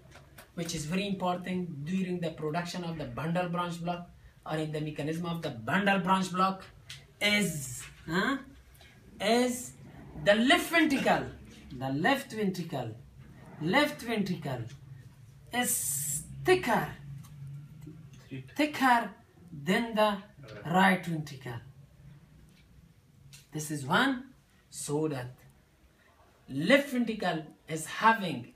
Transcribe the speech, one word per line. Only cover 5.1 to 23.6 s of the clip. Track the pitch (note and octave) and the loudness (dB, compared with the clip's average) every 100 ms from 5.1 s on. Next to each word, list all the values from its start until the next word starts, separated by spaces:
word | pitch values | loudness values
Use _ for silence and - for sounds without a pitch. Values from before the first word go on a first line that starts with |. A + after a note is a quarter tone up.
| E3 F3 | -4 -4
of | E3 | -4
the | D#3 | -4
bundle | A#2 - F#3+ G3+ G3 | -6 0 2 4 4
branch | F3 F#3+ F#3 | 4 2 2
block, | F3+ F#3+ F#3+ - - - - - - | 2 2 0 -8 -20 -18 -18 -20 -2
is, | G3+ G#3 F3+ D3+ B2+ A#2+ - - - | 2 4 2 0 -8 -10 -14 -14 -4
huh, | F3 A3+ C4+ - - - - - - - - | 0 0 -2 -6 -20 -20 -20 -20 -20 -20 -2
is | G3 A#3+ B3 A#3 - - - - - D#3 | 2 4 4 0 -8 -16 -20 -18 -16 0
the | D#3 G#3+ | 4 6
left | B3+ E4+ - | 6 6 4
ventricle. | E4+ D4+ B3 F#3+ D#3+ - - - - - B2+ | 4 4 4 4 2 2 -10 -18 -20 -14 -8
The | C3+ | -4
left | C#3 G3+ C4+ - | 0 2 2 0
ventricle, | A3 G3 F3+ D#3+ C#3 A#2 - - - - - - - | -2 -2 -2 -4 -6 -6 -10 -16 -20 -20 -20 -20 -6
left | D3+ B3 D4 - | 2 4 4 0
ventricle | A#3 G#3+ F#3 E3+ C#3+ B2 A2+ - - - - - - - - | -4 -2 0 -2 -4 -6 -8 -12 -16 -18 -20 -20 -20 -20 -6
is | A#3+ B3 - - - - - - - - | -2 0 0 -2 -2 -2 -4 -6 -2 4
thicker, | F#3 B3 G3 D3+ - - - - - - - - - - - - - - C3+ - - | 4 4 0 0 -8 -14 -14 -16 -14 -14 -14 -16 -18 -16 -16 -18 -20 -14 -14 -6 0
thicker | D4 - C4 A#3 G3+ - - - - | 0 4 6 6 4 -6 -20 -20 -16
than | D3+ C#3+ A3 A#3 G#3+ | -6 0 0 2 4
the | G#3+ G3 - - C3+ - D3+ | 4 2 -6 -18 -18 -10 0
right | F3+ F#3+ F#3 | 6 6 4
ventricle. | E3+ D#3+ D3+ C3 B2+ A#2+ - - - - - - - - - - - - - _ _ - - - - | 0 -4 -6 -10 -10 -10 -12 -20 -20 -20 -20 -20 -20 -20 -20 -20 -20 -20 -20 _ _ -20 -20 -20 -12
This | D#3 | -8